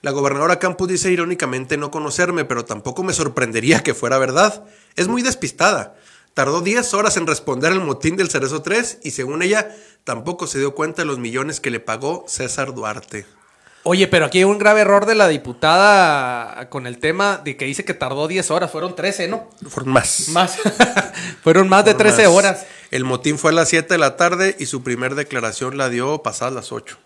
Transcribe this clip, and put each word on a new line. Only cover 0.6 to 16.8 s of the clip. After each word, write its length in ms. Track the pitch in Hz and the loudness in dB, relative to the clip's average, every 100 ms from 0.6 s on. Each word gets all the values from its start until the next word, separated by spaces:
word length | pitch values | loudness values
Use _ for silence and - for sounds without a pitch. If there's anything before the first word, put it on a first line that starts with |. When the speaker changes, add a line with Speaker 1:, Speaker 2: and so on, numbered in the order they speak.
| 180 180 185 | 0 -2 -4
Speaker 1:
dice 220 | 185 190 | -2 0
irónicamente 640 | 180 170 175 147 131 131 147 | 0 0 -2 -4 -4 -4 -4
no 140 | 147 | -4
conocerme, 540 | 156 147 139 180 175 | -6 -6 -2 0 0
pero 200 | 139 120 | -2 -4
tampoco 380 | 117 104 127 127 | -6 -8 -8 -6
me 100 | 185 | -4
sorprendería 680 | 147 151 127 120 113 120 160 | -2 -4 -2 -2 0 2 2
que 100 | - | 2
fuera 240 | 117 120 131 | -4 0 0
verdad. 460 | 131 135 208 208 - _ _ - | 0 2 2 0 -16 _ _ -4
Es 120 | 185 | -2
muy 140 | 240 | 0
despistada. 760 | 247 - - - 180 175 95 _ _ _ _ | -2 -4 -8 0 2 2 -4 _ _ _ _
Tardó 260 | - 135 160 | -2 0 0
diez 340 | 175 233 240 | 0 -2 -2
horas 220 | 202 208 185 | -2 0 0
en 100 | 160 | -2
responder 460 | 147 - 127 151 | -4 -4 -2 0
el 80 | 185 | 0
motín 360 | 165 131 156 185 | -2 -4 -4 -2
del 120 | 180 | -2
Cerezo 320 | 147 131 151 | -2 -4 -6
tres 360 | 147 214 240 - | -4 -4 -4 -8
y 100 | 156 | -12
según 300 | 127 127 151 | -8 -8 -4
ella, 320 | 180 214 208 - - _ | 0 0 -2 -10 -20 _
tampoco 420 | - 117 127 175 170 | -10 -8 -6 -8 -6
se 120 | 135 | -4
dio 160 | 139 | -4
cuenta 280 | 139 160 170 | -4 -6 -4
de 40 | 156 | -6
los 120 | 131 | -4
millones 420 | 120 123 139 143 | -6 -6 -6 -6
que 100 | 139 | -6
le 100 | 117 | -6
pagó 440 | - 113 139 175 - | -6 -6 -6 -6 -8
César 440 | - 127 - 135 | -8 -8 -6 -8
Duarte". 520 | 123 110 110 - 110 98 _ _ _ _ _ - | -6 -8 -10 -12 -16 -16 _ _ _ _ _ -2
Speaker 2:
Oye, 200 | 180 185 | 2 4
pero 160 | 175 | 4
aquí 140 | 151 180 | 2 4
hay 60 | |
un 120 | 190 208 | 4 6
grave 220 | 208 214 | 6 6
error 240 | 202 202 | 6 6
de 100 | 202 | 4
la 140 | 220 190 | 4 4
diputada 1400 | 147 127 120 156 170 202 202 175 143 127 123 113 - 120 | 4 -4 -2 2 6 8 8 6 2 -2 -4 -8 -12 -10
con 160 | 139 | -10